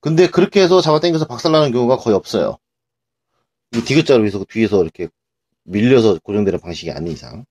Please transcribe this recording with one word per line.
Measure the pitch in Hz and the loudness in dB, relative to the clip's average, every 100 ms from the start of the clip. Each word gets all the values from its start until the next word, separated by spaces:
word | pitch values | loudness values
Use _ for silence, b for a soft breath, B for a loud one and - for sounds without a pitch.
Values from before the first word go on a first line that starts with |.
근데 | 151 160 180 | 0 2 2
그렇게 | - 175 202 | 2 0 2
해서 | 185 180 | 4 4
잡아당겨서 | 160 151 170 160 156 | 2 0 0 -2 -4
박살나는 | 120 165 156 147 | -4 0 2 2
경우가 | 120 120 127 | 0 0 0
거의 | 120 98 | 0 -2
없어요. | - 107 76 - _ _ _ _ _ _ _ _ _ _ _ | -2 -4 -4 -6 _ _ _ _ _ _ _ _ _ _ _
이 | 117 | -8
디귿자로 | 117 139 156 127 107 | 0 0 2 2 2
해서 | 98 | -4
뒤에서 | 95 113 107 98 | -8 -2 0 0
이렇게 | 82 - 85 _ _ _ _ _ | -2 -4 -14 _ _ _ _ _
밀려서 | - 98 120 131 110 85 | -8 -2 2 4 4 0
고정되는 | - 104 98 87 | -4 -2 -2 -4
방식이 | 87 80 82 | -8 -12 -10
아닌 | 73 85 | -10 -10
이상. | 76 62 104 135 | -10 -14 -20 -20